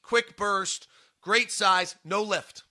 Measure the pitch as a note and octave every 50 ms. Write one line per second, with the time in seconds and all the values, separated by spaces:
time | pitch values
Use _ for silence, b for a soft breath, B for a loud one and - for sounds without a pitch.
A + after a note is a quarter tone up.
0 | _ - A#3 A#3 A#3 A#3 - - G#3 G#3 G3+ F#3+ F#3 - - - - b b b
1 | b b b b _ F3+ G#3+ A#3 A#3+ - - - G#3 F#3+ F#3 F#3 F3+ E3+ - -
2 | _ D#3+ F#3+ G#3 G#3+ G#3 F#3+ D#3 - - - - - _